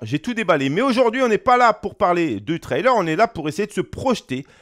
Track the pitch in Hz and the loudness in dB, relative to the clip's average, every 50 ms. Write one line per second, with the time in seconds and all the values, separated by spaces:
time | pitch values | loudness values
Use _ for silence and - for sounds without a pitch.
0 | 113 104 127 - - 247 233 226 208 175 165 143 135 135 147 196 262 277 220 254 | -6 -6 -6 -4 -4 -4 -6 -4 0 2 2 2 2 0 0 0 2 2 2 2
1 | 254 233 220 269 262 233 208 - - 254 247 247 247 226 214 - - 185 - - | 2 0 2 0 0 2 0 0 4 2 4 6 4 4 2 0 -6 -10 -4 0
2 | 208 180 175 175 170 147 107 98 104 156 170 160 - - 127 147 202 262 247 214 | 0 2 2 2 0 -2 -2 -6 -4 -6 -6 -6 -4 -4 -4 0 2 2 2 2
3 | 175 160 156 180 226 226 - 170 143 156 - - 214 - - 190 - - - - | 0 0 2 2 0 0 0 -8 -8 -6 -4 -4 -6 -4 -4 -6 -6 -6 -8 -6
4 | - 269 220 - - - 127 131 - _ - _ | -2 -2 -2 -2 -4 -8 -8 -8 -8 _ -20 _